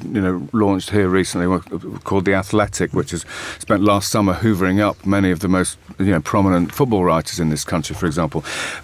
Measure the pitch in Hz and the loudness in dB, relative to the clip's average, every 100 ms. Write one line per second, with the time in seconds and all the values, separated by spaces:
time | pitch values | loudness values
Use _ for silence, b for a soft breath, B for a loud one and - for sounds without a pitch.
0 | - 107 92 90 71 113 101 95 - 104 | -4 0 0 -2 -2 2 2 2 0 0
1 | 92 95 90 90 90 90 - 85 - 104 | 4 2 0 0 0 0 -4 -10 -10 -12
2 | - 98 92 95 98 107 101 - 87 92 | -2 0 2 0 0 0 0 0 -2 -2
3 | 73 85 - B B B - 104 104 101 | -4 -8 -10 B B B -2 2 4 2
4 | - 113 98 87 110 95 92 98 104 - | 0 0 2 2 2 2 2 2 0 -2
5 | 95 98 95 82 95 92 87 - - - | 0 2 2 0 2 2 0 -6 -20 -2
6 | 98 85 - 107 98 90 82 - 135 104 | 0 2 2 2 4 2 0 0 0 2
7 | 90 82 - - 80 76 - 87 76 - | 4 2 0 -2 -2 -2 -2 -4 -4 -4
8 | 90 76 80 80 B B B B | -2 -2 -2 -4 B B B B